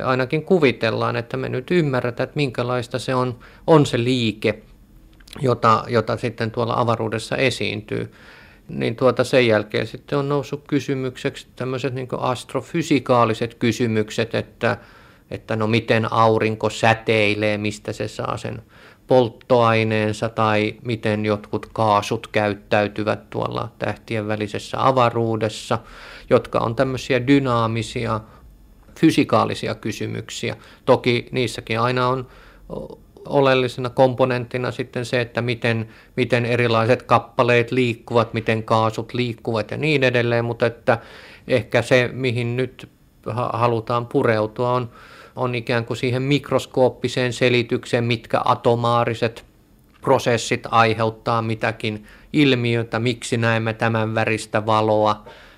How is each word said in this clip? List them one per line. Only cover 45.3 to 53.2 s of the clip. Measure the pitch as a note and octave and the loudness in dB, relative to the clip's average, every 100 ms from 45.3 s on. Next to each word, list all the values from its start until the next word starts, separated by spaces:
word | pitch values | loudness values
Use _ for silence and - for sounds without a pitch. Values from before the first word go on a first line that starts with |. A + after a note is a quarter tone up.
| - | -6
on | B2+ B2 | -4 -4
ikään | A#2 A#2+ A#2 | -2 -2 -2
kuin | A#2+ | -4
siihen | B2+ B2+ | -2 -2
mikroskooppiseen | C3+ C#3+ - C3 - - B2+ - B2 - B2 | 0 0 0 -2 0 2 2 2 -4 -2 -2
selitykseen, | A#2+ B2+ B2 A#2 A#2+ - B2 | 0 2 2 0 -4 -2 -2
mitkä | A#2 A#2+ - - - | 0 -2 -2 0 2
atomaariset | A#2+ B2+ A#2 A#2 A#2+ A#2+ A2+ A#2 - - _ _ _ _ _ | 2 2 2 2 2 0 -2 -4 -4 -20 _ _ _ _ _
prosessit | - B2+ C3 A#2 - A#2+ - | 0 2 2 0 0 -4 0
aiheuttaa | A#2 A2+ G#2+ A2+ A2+ - A#2 | 2 4 2 -2 -2 -2 -2
mitäkin | A2 A2 A2+ A2 A2 G#2+ - - - | -2 -2 -4 -4 -6 -8 -12 -20 -4
ilmiötä, | D3+ C#3+ B2 A#2+ A#2 A2+ A2 | 2 2 2 0 -2 -2 -2
miksi | B2 A#2+ | -2 -4